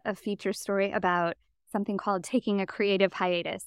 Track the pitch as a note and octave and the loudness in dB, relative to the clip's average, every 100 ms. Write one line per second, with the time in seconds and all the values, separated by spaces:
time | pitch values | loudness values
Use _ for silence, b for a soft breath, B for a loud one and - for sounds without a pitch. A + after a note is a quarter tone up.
0 | - G3 - G3+ F#3+ G3+ - G3 G3 - | -6 -4 -4 -4 -2 -4 -2 0 2 2
1 | F3+ F3 E3+ - _ _ _ G#3 G3+ G3 | 2 2 0 -2 _ _ _ -4 -2 -2
2 | - F#3+ E3+ B3+ - G3+ F#3+ - G3+ G3 | -2 -2 0 -2 2 0 0 0 2 4
3 | F#3+ - F#3 F3 E3 F#3 | 2 2 0 0 -2 -6